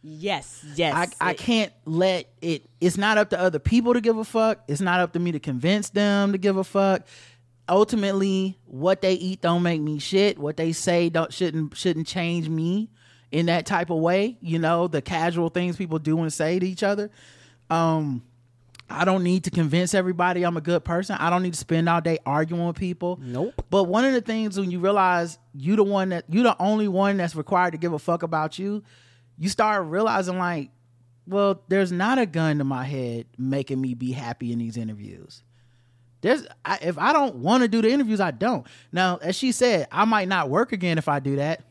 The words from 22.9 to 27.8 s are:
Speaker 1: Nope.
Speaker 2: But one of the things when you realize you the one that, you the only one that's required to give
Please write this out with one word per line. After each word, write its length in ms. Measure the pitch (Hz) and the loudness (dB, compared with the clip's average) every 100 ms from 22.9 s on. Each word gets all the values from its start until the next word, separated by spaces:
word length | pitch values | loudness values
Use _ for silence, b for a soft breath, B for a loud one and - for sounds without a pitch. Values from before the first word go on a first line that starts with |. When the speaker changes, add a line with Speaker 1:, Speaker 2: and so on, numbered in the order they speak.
| 175 175 180 | -4 -6 -6
Speaker 1:
Nope. 440 | 131 123 196 - - | -8 -6 -6 -6 0
Speaker 2:
But 160 | 196 | 2
one 200 | 180 208 | 4 2
of 80 | 262 | 2
the 80 | 254 | 2
things 380 | 233 220 220 190 | 0 -4 -2 -2
when 100 | 190 | -4
you 80 | 180 | 0
realize 640 | 185 202 185 180 170 160 _ | 2 4 4 2 -2 -8 _
you 200 | 143 143 | -8 0
the 80 | 208 | 2
one 280 | 202 202 190 | 4 2 -2
that, 140 | - - | -4 -2
you 140 | 175 | 2
the 120 | 247 - | 2 2
only 240 | 185 214 208 | 0 0 0
one 300 | 185 196 202 | 2 2 2
that's 180 | 170 | -2
required 380 | 156 147 185 180 | -4 0 2 2
to 60 | |
give 140 | 160 | 0